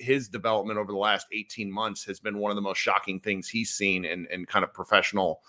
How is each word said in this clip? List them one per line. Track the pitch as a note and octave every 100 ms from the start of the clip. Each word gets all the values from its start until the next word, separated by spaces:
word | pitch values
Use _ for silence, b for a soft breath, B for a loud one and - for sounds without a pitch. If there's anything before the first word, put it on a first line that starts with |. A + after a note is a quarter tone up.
his | A#2+ C#3 A2+
development | A2 A2+ A2 G#2 G#2+
over | G2+
the | G2
last | G#2+ G2 -
eighteen | G#2+ G2+ - G2+
months | G2 A2 G2
has | - F#2+
been | A2 G2+
one | G#2
of | G2+
the |
most | G2 F#2
shocking | - G2 - F#2+
things | G#2+ F#2+ -
he's | A#2 A2+
seen | - G2 F#2
in, | F2 F2+ F2
in | F#2
kind | F2 G#2
of | F2+
professional, | - F2+ G2+ - G2+ F2+ D#2+